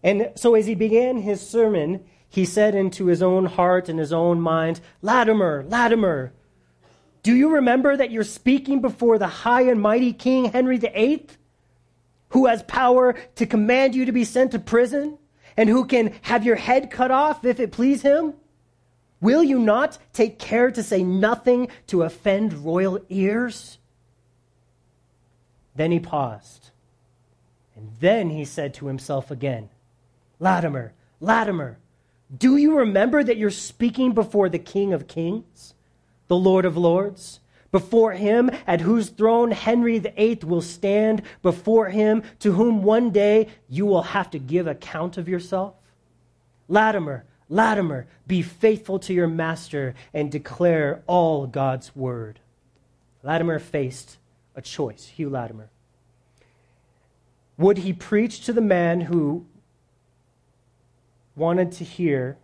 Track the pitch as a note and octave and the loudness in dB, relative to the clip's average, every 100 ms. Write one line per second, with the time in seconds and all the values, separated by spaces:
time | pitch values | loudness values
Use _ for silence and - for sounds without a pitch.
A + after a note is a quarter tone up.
0 | G#3+ G3+ A3+ - A#3+ A3+ G#3 G#3+ A3 A3 | 0 0 -2 0 2 4 2 -2 2 2
1 | B3 B3+ G3+ G3 - A3+ A3 G3 D3+ F#3+ | 2 -2 -4 -6 -4 0 2 2 -2 -6
2 | - _ _ - F3+ G#3+ G#3+ G3+ F#3+ F3+ | -10 _ _ -2 -2 2 2 2 -2 -2
3 | F#3 E3+ F#3 F#3 F#3 F#3 F3+ F3+ F3+ D#3+ | 0 2 2 2 0 0 2 2 0 -6
4 | D3+ E3 E3+ E3+ E3+ D#3+ D#3+ E3 - _ | -2 0 0 0 0 0 -2 -4 -10 _
5 | F#3+ B3 A3+ A3 F3+ D3 C#3 A#3 A#3 A#3 | -2 2 2 2 0 -2 -4 0 2 2
6 | G3 D3+ B2+ _ _ _ _ _ _ _ | 0 -2 -6 _ _ _ _ _ _ _
7 | _ _ - B3 D4 D#4+ B3 B3+ C#4 C#4 | _ _ 2 4 4 4 4 2 2 2
8 | B3 A3+ G#3+ - - C#4 C#4 C#4 B3 - | 0 -2 -6 -2 2 2 2 -2 -2 0
9 | A#3+ A3 F#3 - A3+ A#3+ B3+ A#3 G#3 A3+ | 2 2 0 -4 0 2 4 4 2 2
10 | B3+ - B3+ C4 B3 A#3+ B3+ B3+ A3 F#3+ | 0 -2 0 0 0 0 0 0 -2 0
11 | A3+ D4+ - - _ _ _ _ _ _ | 0 0 -6 -20 _ _ _ _ _ _
12 | _ _ _ B3 C4 A3+ - - B3+ B3 | _ _ _ 2 4 2 -2 0 4 4
13 | B3+ A#3+ - - A3+ A3 G#3 B3 C4+ B3+ | 4 0 -8 -6 -2 0 2 4 2 2
14 | B3+ B3 A3 B3 C4 A#3 - A#3 B3 C#4+ | 0 0 0 0 0 0 0 2 2 0
15 | D4 D4+ _ _ - - A3 A#3+ B3+ B3+ | -6 -10 _ _ -10 2 4 4 2 0
16 | A3 - - A#3+ A3 A3 - C4 C#4 - | 0 -4 -4 -2 2 0 2 0 0 -2
17 | B3+ C4 D4+ D4 B3 A#3+ A3+ - B3 C4+ | 0 2 2 0 -2 -2 -4 0 0 2
18 | C#4 C#4+ D#4+ C#4 _ _ _ _ _ _ | 2 2 0 -8 _ _ _ _ _ _
19 | _ _ G3 C#4 D#4+ C4+ A3 G#3+ D4+ - | _ _ 2 4 4 2 2 2 0 -6
20 | _ - A3 - - A3 B3 B3+ G#3 G3 | _ 0 0 0 -4 0 0 0 -2 0
21 | F3+ F#3+ G#3 A#3 - B3 B3 - - F#3 | 0 0 0 0 2 2 0 -8 -4 -2
22 | E3 E3 G#3+ G3 G#3+ D#3 D3 E3+ F#3+ F#3+ | -2 -2 -2 0 -2 -4 -4 0 0 -2
23 | - F#3+ F#3+ A3 B3 G#3+ - - _ _ | -6 -2 -2 -2 -4 -8 -20 -20 _ _
24 | _ _ _ _ _ _ _ _ _ _ | _ _ _ _ _ _ _ _ _ _
25 | _ _ _ _ _ _ _ C3 D#3+ E3+ | _ _ _ _ _ _ _ -6 -2 -2
26 | E3+ D3+ C3 A2 - - _ _ _ _ | -2 -6 -6 -8 -20 -20 _ _ _ _
27 | _ _ _ _ _ _ _ - G#2+ A2+ | _ _ _ _ _ _ _ -20 -20 -2
28 | E3 A3 E3+ D#3 C#3+ - C#3+ C3+ C#3+ C3+ | 2 2 0 -6 -10 -8 -10 -10 -10 -10
29 | C3 C#3 - C#3 C#3 A#2+ G#2+ _ _ _ | -6 -8 -8 -8 -6 -8 -12 _ _ _
30 | _ _ _ _ F3+ F#3 E3+ C#3 A2 _ | _ _ _ _ -2 0 -2 -6 -12 _
31 | _ _ F3+ A3+ G#3+ F3+ C3+ A2 _ _ | _ _ -2 0 0 -6 -8 -14 _ _
32 | _ _ _ C3 B3+ C#4 D4 D#4 A#3 G3 | _ _ _ 0 2 4 4 4 2 2
33 | C4 D4 B3 A3 G#3 G3 - - A#3+ - | 2 2 0 0 -2 -4 -14 -4 -4 0
34 | B3+ A#3 G#3+ G#3 F#3+ E3+ F3 G3 G3+ E3+ | 0 0 0 2 0 -2 -6 -4 -2 -2
35 | - - E3 G#3+ - _ - _ _ _ | -6 -8 -6 -6 -10 _ -20 _ _ _
36 | _ _ _ F3 F#3 F#3+ F3+ E3 F3 F3 | _ _ _ 2 4 2 2 0 2 2
37 | G3+ G3 - - _ _ _ F#3+ F3 A#3 | -2 -8 -20 -20 _ _ _ -4 0 2
38 | A3 F#3 G#3 A#3 B3 B3 - E3+ E3 A3+ | 2 0 0 2 2 -2 -2 -2 2 0
39 | G#3+ - A3 A#3 A#3+ G#3 - A#3+ A#3 A3+ | -2 0 2 4 2 0 0 2 2 0
40 | G3+ - G#3+ A#3 D#3+ E3+ E3+ - G3+ G3+ | -4 0 0 0 -2 -4 -4 -6 -2 0
41 | G#3+ G#3+ - - F#3 F3 - A3+ G#3 G3+ | 2 -2 -4 -4 -2 -2 2 2 2 0
42 | G#3+ A3 A3 - G#3 F3+ A#3 A3 F#3+ A3 | 2 0 -2 -4 -2 2 2 2 2 2
43 | A#3+ G3 G#3 G#3+ A3 - _ C3 G3+ F#3 | 2 2 4 4 2 -6 _ -4 0 0
44 | - G3+ F3+ D#3 C3 E3 E3 C#3+ - D#3+ | 0 -4 -6 -10 -4 -4 -4 -8 -12 -8
45 | F3 F3 E3+ F3+ F3 F#3+ G3 - _ _ | -8 -8 -6 -8 -6 -6 -6 -10 _ _
46 | _ _ _ _ _ _ _ F#3+ A3 G#3+ | _ _ _ _ _ _ _ 2 2 0
47 | D#3 C3 - _ _ G3 A3+ G#3 F3+ C#3 | -6 -10 -14 _ _ 0 0 0 -2 -6
48 | B2 _ - F#3 - - A3 A3 - F#3+ | -10 _ -4 -4 -4 -2 0 0 -4 -10
49 | - F3+ E3+ E3 D#3+ E3 - D3 C3+ B2+ | -4 -2 -2 -2 -6 -8 -10 -8 -8 -10
50 | - D3 D3 C#3+ D3 - F3 D#3+ D3 - | -12 -8 -6 -8 -12 -2 0 0 -2 -4
51 | - F3 E3 D3+ C3+ C#3 C3+ C3 - C#3 | -2 0 2 -2 -4 -4 -4 -4 -10 -10
52 | C3 A#2+ A2 G#2 _ _ _ _ _ _ | -8 -8 -12 -16 _ _ _ _ _ _
53 | _ _ C3 E3 E3+ D#3 - D3+ C3 C3 | _ _ -6 -4 -2 -4 -6 -6 -6 -10
54 | - - _ _ _ - - - C#3 - | -20 -20 _ _ _ -20 -18 -8 -8 -10
55 | - - D3 C3+ A#2 A2 G#2+ _ _ _ | -20 -12 -8 -8 -10 -14 -20 _ _ _
56 | _ _ _ _ _ _ _ _ _ _ | _ _ _ _ _ _ _ _ _ _
57 | _ _ _ _ _ - F3+ G3+ F#3 F3+ | _ _ _ _ _ 0 2 2 -2 -8
58 | - G#3 A3+ - - A#3+ A3 F3+ E3+ F3 | -2 0 0 -4 -4 -2 2 2 2 0
59 | D#3+ F3 D3 E3 E3+ _ _ _ _ _ | -2 -2 -2 -4 -10 _ _ _ _ _
60 | _ _ _ _ _ _ _ _ _ _ | _ _ _ _ _ _ _ _ _ _
61 | _ _ _ - D#3+ F3 F3+ F3+ E3+ - | _ _ _ -4 -2 0 -2 -4 -16 -4
62 | F3 C#3 B2+ C3+ | -2 -2 -4 -10